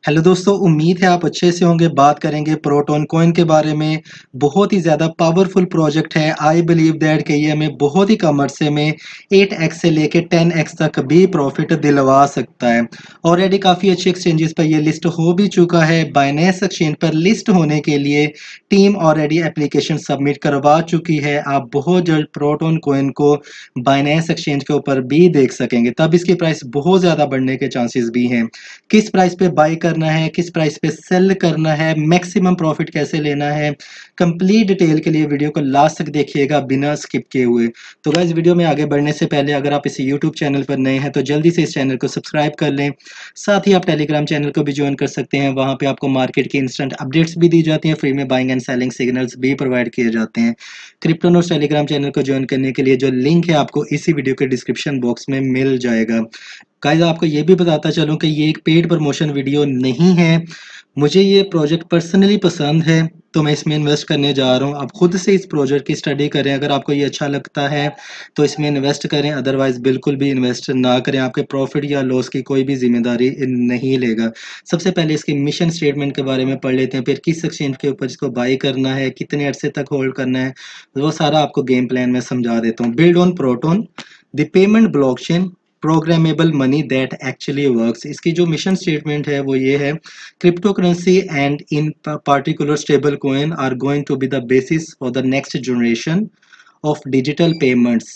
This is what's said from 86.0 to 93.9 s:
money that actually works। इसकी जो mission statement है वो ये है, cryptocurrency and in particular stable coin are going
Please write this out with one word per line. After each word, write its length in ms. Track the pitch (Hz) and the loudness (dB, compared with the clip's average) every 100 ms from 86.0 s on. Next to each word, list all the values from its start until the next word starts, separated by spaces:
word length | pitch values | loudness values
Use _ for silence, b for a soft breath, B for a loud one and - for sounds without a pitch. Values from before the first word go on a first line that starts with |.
| 160 165 160 151 160 | 2 2 2 2 0
money 260 | 147 131 147 135 | 2 0 0 0
that 220 | 131 131 - 131 | -2 -4 -6 -10
actually 360 | 127 - 139 139 | -10 -8 -2 0
works। 340 | 117 117 117 - | 0 0 -4 -10
इसकी 260 | - 170 | -6 -4
जो 140 | 165 175 | 0 0
mission 300 | 156 190 185 | 0 -2 -2
statement 520 | 180 151 151 147 143 | -2 -4 -4 -4 -4
है 120 | 143 | -4
वो 140 | 139 135 | -2 0
ये 200 | 131 143 | 0 0
है, 140 | 143 156 B B B _ | -2 -6 B B B _
cryptocurrency 720 | 175 175 202 196 180 175 185 185 185 147 | 0 2 -2 2 0 0 2 2 2 -2
and 260 | 139 143 - | -2 -4 -4
in 160 | 151 151 147 - 151 - | -4 -4 -6 -10 -8 0
particular 480 | 139 135 156 147 151 | 0 0 -4 -2 -2
stable 340 | - 143 143 143 139 | 0 2 2 -2 -2
coin 260 | 135 151 165 | -2 -2 -4
are 100 | 135 127 | -4 -4
going 240 | 131 | -2